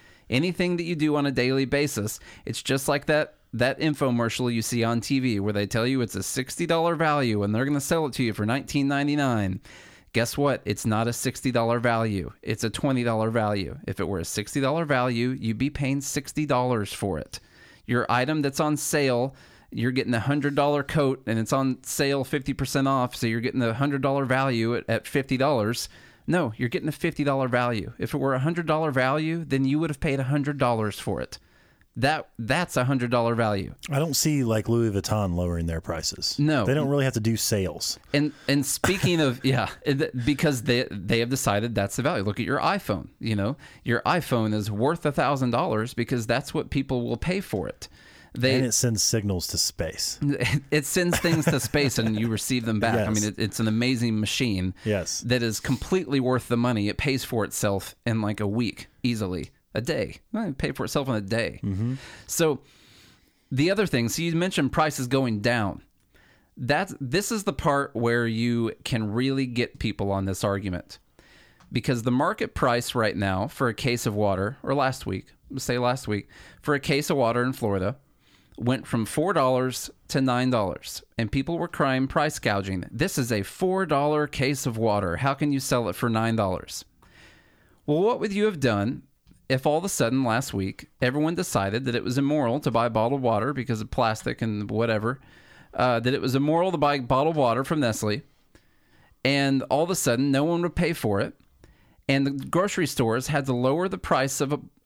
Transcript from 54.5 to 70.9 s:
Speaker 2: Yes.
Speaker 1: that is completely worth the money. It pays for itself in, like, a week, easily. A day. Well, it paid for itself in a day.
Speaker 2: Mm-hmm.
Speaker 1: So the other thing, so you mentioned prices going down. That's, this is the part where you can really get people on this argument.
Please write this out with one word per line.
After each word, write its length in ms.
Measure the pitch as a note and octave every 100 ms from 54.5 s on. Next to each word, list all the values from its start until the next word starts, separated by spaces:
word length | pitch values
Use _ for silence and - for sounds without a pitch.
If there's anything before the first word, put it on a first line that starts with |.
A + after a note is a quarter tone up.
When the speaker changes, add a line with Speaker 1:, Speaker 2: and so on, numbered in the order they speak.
| F#2+ F#2 -
Speaker 2:
Yes. 380 | A2 G2+ E2 - A#2
Speaker 1:
that 160 | B2
is 160 | A#2 G#2
completely 600 | - B2+ - F#3 F3 C#3
worth 280 | B2 B2+ -
the 100 | A#2+
money. 300 | B2 A2+ G2+
It 80 | -
pays 260 | D3 C3
for 220 | - A#2 G2+
itself 480 | - G#2 G2 - -
in, 200 | A#2 A2+
like, 160 | G#2 G#2+
a 80 | G#2
week, 400 | G#2+ A2+ - - _
easily. 480 | B2 A2+ G2 F2+ - _ _ -
A 60 |
day. 360 | A#2+ D3 G2+ - _
Well, 180 | G#3+ G#3
it 100 | C3+
paid 180 | D3 C3+
for 60 | -
itself 240 | D3+ C3+
in 60 | A2
a 60 |
day. 380 | F#2+ A2+ G2 -
Speaker 2:
Mm-hmm. 320 | G2+ F#2+ A#2 C3+ - - -
Speaker 1:
So 320 | - D#3+ C3 - _ - - - _ _ _ -
the 200 | C3 D#3+
other 160 | F#3+ F#3+
thing, 200 | B2 A#2
so 140 | -
you 100 | E3+ E3
mentioned 360 | F3+ F3+ C3+
prices 360 | - D#3 C#3+ B2
going 320 | C3+ B2+ G#2+
down. 420 | A#2 A#2+ G2+ - - _ _ _ _ _ _ -
That's, 380 | B2 D3 F#3+ -
this 300 | C3 D#3+ G#3
is 120 | A3 F#3+
the 80 |
part 420 | - D#3+ C#3 C#3 A2
where 320 | A#2 A#2+ A#2
you 460 | A2+ A#2+ A#2 A2+ -
can 280 | - A#2+ G#2+
really 360 | A2 C3 C3+ C3
get 320 | A#2+ A#2+ -
people 320 | A2+ - G2
on 140 | G2 F#2+
this 180 | F#2+
argument. 560 | G#2+ G2+ G2 F2+ -